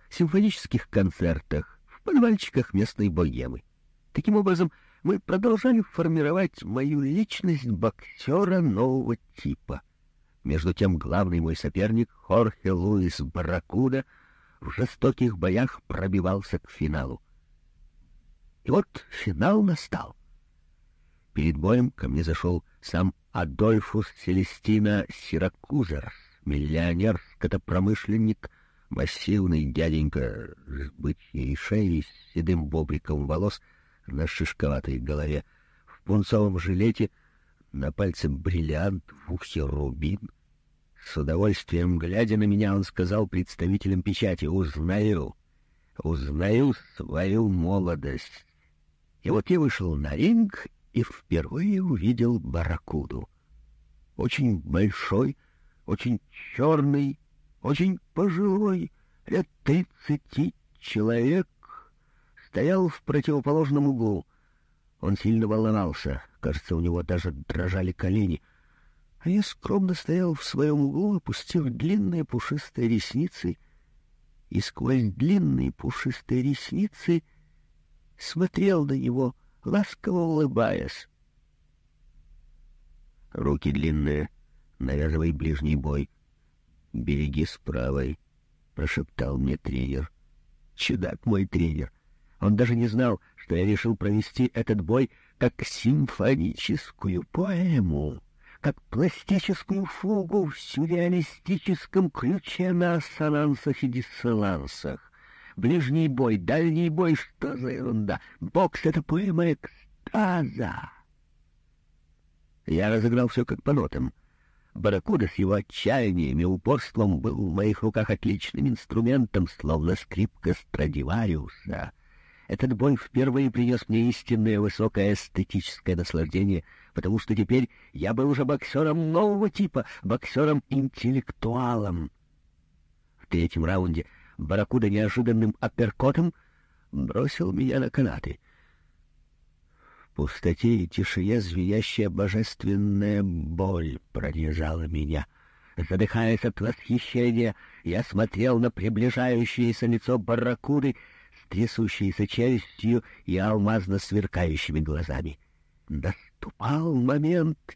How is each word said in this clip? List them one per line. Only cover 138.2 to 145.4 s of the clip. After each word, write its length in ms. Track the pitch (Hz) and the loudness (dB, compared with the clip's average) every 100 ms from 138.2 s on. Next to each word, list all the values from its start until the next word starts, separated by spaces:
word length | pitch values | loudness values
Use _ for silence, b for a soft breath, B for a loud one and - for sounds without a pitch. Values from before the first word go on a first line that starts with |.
| - - _ _ _ _ _ _ _ _ _ _ _ _ _ b b b | -8 -10 _ _ _ _ _ _ _ _ _ _ _ _ _ b b b
В 80 | b - | b -6
пустоте 540 | 73 - 87 90 117 | -6 -2 -2 2 2
и 180 | 113 87 | 2 0
тишине 540 | - 92 - 95 117 | -4 -4 -2 0 0
звенящая 640 | 90 87 92 107 - - 104 | -2 -2 0 0 -2 -2 -2
божественная 1120 | 85 101 107 110 - 104 101 101 101 104 101 | 0 0 0 -4 -4 -2 0 0 0 0 0
боль 800 | 98 85 76 85 95 90 80 64 _ | 0 -2 -4 -2 -2 -2 -4 -8 _
пронизала 760 | - - 80 78 76 78 82 78 | -8 -6 -4 -2 -2 -2 -4 -4
меня. 400 | 76 73 76 - b | -4 -2 -4 -6 b